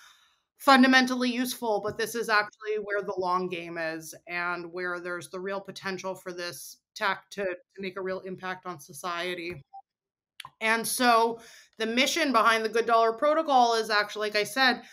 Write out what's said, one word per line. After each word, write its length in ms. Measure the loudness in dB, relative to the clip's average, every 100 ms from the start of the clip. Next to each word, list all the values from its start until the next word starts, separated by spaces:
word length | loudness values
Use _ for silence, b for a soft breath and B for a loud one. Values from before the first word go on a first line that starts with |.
| B B B B _ _
fundamentally 720 | 6 8 10 6 4 0 0
useful. 500 | 0 -4 -4 -2 -2
But 140 | -2 -4
this 160 | -4
is 140 | -4 0
actually 480 | 0 0 _ -8 -6
where 200 | -4 -4
the 120 | -4 -4
long 320 | -2 -2 -2
game 300 | -6 -8 -6
is 360 | -6 -6 -12 -18 -10
and 460 | -6 -4 -6 -8
where 260 | -8 -6 -6
there's 300 | -6 -10 -10
the 120 | -10
real 200 | -8 -8
potential 540 | -10 -12 -8 -8 -8
for 180 | -10 -12
this 460 | -10 -10 -12 -18 -20 _
tech 300 | -6 -4 -4 _
to, 120 | -8
to 360 | -6 -8 _ -12
make 160 | -10 -8
a 40 |
real 180 | -8 -8
impact 460 | -10 -10 -10 -10 -12
on 140 | -14
society. 840 | -16 -12 -8 -6 -6 -6 -8 -12 -16 -20 _ _ _ _ _ _ -20 _
And 260 | 0 0 0
so 520 | 2 4 6 4 -2 B B B -6
the 80 | -2
mission 460 | 0 0 2 2
behind 320 | 4 4 4
the 40 | 0
Good 160 | 0 2
Dollar 260 | 4 4
Protocol 600 | 2 2 2 4 4 4
is 160 | 2 2
actually, 400 | 0 0 -4 -2
like 100 | -2
I 40 |
said, 380 | -2 2 2 2 B